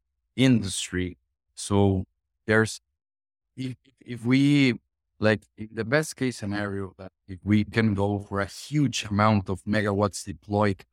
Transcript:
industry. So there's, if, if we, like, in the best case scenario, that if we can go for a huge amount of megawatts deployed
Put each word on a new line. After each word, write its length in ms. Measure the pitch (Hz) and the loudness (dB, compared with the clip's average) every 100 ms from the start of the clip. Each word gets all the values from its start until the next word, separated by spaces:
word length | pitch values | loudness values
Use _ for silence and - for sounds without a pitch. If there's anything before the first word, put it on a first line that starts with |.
| _ _ _ - | _ _ _ 2
industry. 800 | 131 117 98 - - 90 90 - _ _ _ - | 4 4 0 -6 -6 -6 -6 -10 _ _ _ -16
So 500 | - 101 101 95 - _ _ _ - | 0 2 4 2 -4 _ _ _ 0
there's, 340 | 107 110 - _ _ _ _ _ _ _ - | 2 2 -4 _ _ _ _ _ _ _ -12
if, 180 | 131 123 _ _ | -12 -12 _ _
if 260 | - 120 113 | -14 -6 2
we, 500 | 131 139 143 131 110 _ _ _ - | 4 6 4 4 0 _ _ _ 0
like, 240 | 107 107 - - | 2 2 -2 -18
in 120 | 107 | -12
the 140 | 110 107 | -8 0
best 300 | 143 160 - | 0 0 -4
case 220 | 131 117 | -6 -4
scenario, 560 | 101 104 101 98 95 - | -6 -6 -6 -8 -10 -14
that 140 | 95 - - | -20 -20 -18
if 120 | 92 | -8
we 200 | 98 104 | 0 2
can 300 | 104 107 110 | 2 0 0
go 260 | 98 101 101 | 0 -2 -2
for 220 | 101 101 | -4 -6
a 40 | 98 | -6
huge 600 | - - 151 135 - 110 | -8 -6 -2 0 -2 -2
amount 440 | 101 107 107 95 | 2 4 2 0
of 140 | 90 | -6
megawatts 640 | - 104 104 101 104 - - | -2 -2 0 0 0 -2 -12
deployed 580 | - - 104 104 92 - | -14 -4 0 0 0 -10